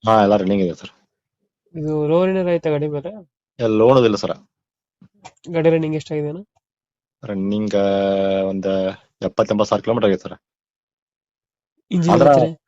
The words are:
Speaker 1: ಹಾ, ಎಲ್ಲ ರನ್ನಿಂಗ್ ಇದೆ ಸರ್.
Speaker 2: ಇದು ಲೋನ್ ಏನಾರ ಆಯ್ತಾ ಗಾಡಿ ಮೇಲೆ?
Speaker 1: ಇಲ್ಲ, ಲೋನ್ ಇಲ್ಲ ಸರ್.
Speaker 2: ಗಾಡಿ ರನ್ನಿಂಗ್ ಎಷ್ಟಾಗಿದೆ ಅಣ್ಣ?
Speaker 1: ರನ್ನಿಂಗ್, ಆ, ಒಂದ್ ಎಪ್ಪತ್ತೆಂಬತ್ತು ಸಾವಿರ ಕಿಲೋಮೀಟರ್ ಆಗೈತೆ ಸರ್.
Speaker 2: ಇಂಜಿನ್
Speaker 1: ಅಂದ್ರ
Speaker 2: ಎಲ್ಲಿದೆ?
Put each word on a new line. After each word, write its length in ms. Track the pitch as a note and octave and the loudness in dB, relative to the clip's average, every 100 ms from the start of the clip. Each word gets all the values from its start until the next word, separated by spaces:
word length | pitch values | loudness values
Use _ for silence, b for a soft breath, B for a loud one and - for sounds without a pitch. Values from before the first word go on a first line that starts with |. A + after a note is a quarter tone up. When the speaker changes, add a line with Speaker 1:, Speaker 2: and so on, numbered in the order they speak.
| G#2+ | 4
Speaker 1:
ಹಾ, 160 | A2 | 4
ಎಲ್ಲ 140 | G2 G#2 | 4 2
ರನ್ನಿಂಗ್ 260 | F#2+ G2+ | 2 0
ಇದೆ 120 | F#2 | -2
ಸರ್. 160 | D#2 - _ _ _ _ _ _ _ _ E3 | -6 -16 _ _ _ _ _ _ _ _ -10
Speaker 2:
ಇದು 300 | D3+ D3+ D3 | -6 -4 0
ಲೋನ್ 220 | E3+ F#3 | 0 0
ಏನಾರ 180 | F#3+ F3+ | -2 -2
ಆಯ್ತಾ 220 | E3+ E3 | -2 -2
ಗಾಡಿ 180 | D3 D3+ | -4 -4
ಮೇಲೆ? 200 | D3 D#3 G#3+ F3+ _ _ - | -8 -10 -18 -20 _ _ -6
Speaker 1:
ಇಲ್ಲ, 80 | A#2 | -2
ಲೋನ್ 380 | G#2+ A#2 C3+ | 2 4 6
ಇಲ್ಲ 120 | A#2 G2+ | 4 0
ಸರ್. 160 | G2 - _ _ _ _ _ _ _ _ - _ - | -6 -8 _ _ _ _ _ _ _ _ -20 _ -8
Speaker 2:
ಗಾಡಿ 200 | E3 D#3+ | 0 2
ರನ್ನಿಂಗ್ 260 | E3 D#3 D#3 | 2 -2 -6
ಎಷ್ಟಾಗಿದೆ 320 | - D3+ D3 | -6 -6 -6
ಅಣ್ಣ? 140 | E3 G#3 _ _ _ _ _ _ _ | -10 -16 _ _ _ _ _ _ _
Speaker 1:
ರನ್ನಿಂಗ್, 500 | - G2 G2 G#2 G#2+ | -10 -6 -4 -2 -2
ಆ, 680 | G2+ G2 G2 G2 G2 G2 F#2+ | -2 0 0 0 0 0 -2
ಒಂದ್ 240 | F#2+ G2 G2 F#2+ F#2+ F#2+ _ _ | -2 -4 -4 -2 -4 -6 _ _
ಎಪ್ಪತ್ತೆಂಬತ್ತು 480 | F#2 - G#2 G#2+ G#2 | -8 -4 -2 0 0
ಸಾವಿರ 120 | G#2 | -2
ಕಿಲೋಮೀಟರ್ 260 | - A#2 G#2 | -2 0 0
ಆಗೈತೆ 140 | F#2 | 0
ಸರ್. 160 | - F2+ _ _ _ _ _ _ _ _ _ _ _ _ _ _ _ | -6 -18 _ _ _ _ _ _ _ _ _ _ _ _ _ _ _
Speaker 2:
ಇಂಜಿನ್ 220 | F#3 E3+ | -2 2
Speaker 1:
ಅಂದ್ರ 140 | G3 C#3+ | 4 6
Speaker 2:
ಎಲ್ಲಿದೆ? 320 | C#3 B2 D#3+ | 6 2 -4